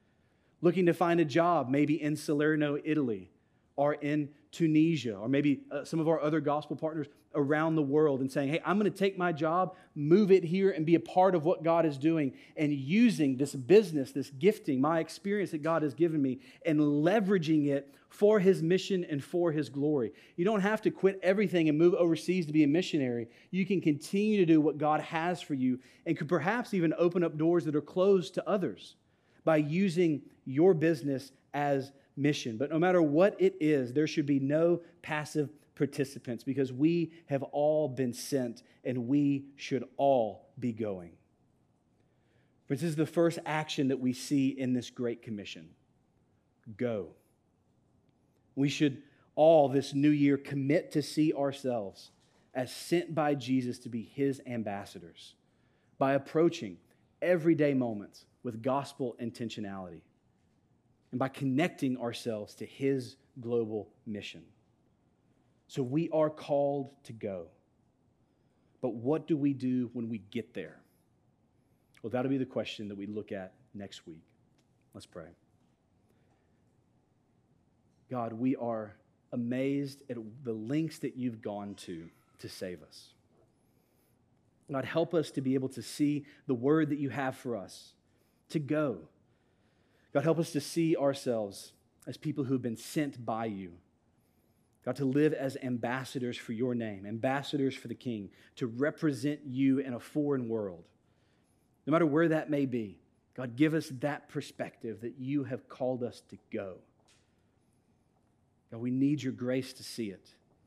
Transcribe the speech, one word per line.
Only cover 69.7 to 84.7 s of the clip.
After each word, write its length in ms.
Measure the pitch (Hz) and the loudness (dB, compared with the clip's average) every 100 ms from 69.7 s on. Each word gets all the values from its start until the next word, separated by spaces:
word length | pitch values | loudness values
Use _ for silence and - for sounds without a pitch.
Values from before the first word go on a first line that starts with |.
| 127 120 | -2 -4
when 160 | 123 113 | -6 -8
we 100 | 113 | -8
get 340 | 101 117 107 | -8 -10 -10
there? 280 | - 80 - _ _ _ _ _ _ _ _ _ _ _ _ | -10 -12 -14 _ _ _ _ _ _ _ _ _ _ _ _
Well, 80 | 113 | -8
that'll 180 | 123 131 | -4 -2
be 100 | 135 | -2
the 60 | |
question 440 | 127 117 107 - 104 | -4 -6 -8 -8 -12
that 80 | 101 | -10
we 100 | 101 | -10
look 240 | 107 101 | -10 -8
at 220 | 101 92 - _ | -10 -12 -18 _
next 320 | 104 98 - | -16 -16 -16
week. 200 | - 80 _ _ _ _ _ _ _ | -20 -20 _ _ _ _ _ _ _
Let's 120 | 98 - | -20 -18
pray. 220 | 90 82 87 _ _ _ _ _ _ _ _ _ _ _ _ _ _ _ _ _ _ _ _ _ _ _ _ _ _ - | -18 -18 -20 _ _ _ _ _ _ _ _ _ _ _ _ _ _ _ _ _ _ _ _ _ _ _ _ _ _ -12
God, 220 | 123 113 | -8 -6
we 240 | 113 127 135 | -2 -2 -2
are 400 | 117 113 104 98 _ _ _ | -2 -4 -6 -14 _ _ _
amazed 720 | 123 120 127 139 139 139 135 - | -6 -4 -2 -2 -2 -4 -10 -12
at 60 | 117 110 120 | -12 -12 -10
the 100 | 127 | -8
lengths 460 | 110 110 151 160 - | -6 -4 -2 -2 -6
that 180 | 139 127 | -8 -6
you've 240 | 123 110 | -6 -6
gone 360 | 110 104 101 98 | -8 -8 -8 -12
to, 320 | - 85 82 - _ _ | -12 -12 -14 -20 _ _
to 80 | 110 | -16
save 340 | - 95 90 | -12 -12 -12
us. 320 | - - - _ _ _ _ _ _ _ _ _ _ _ _ _ _ _ - | -16 -20 -20 _ _ _ _ _ _ _ _ _ _ _ _ _ _ _ -10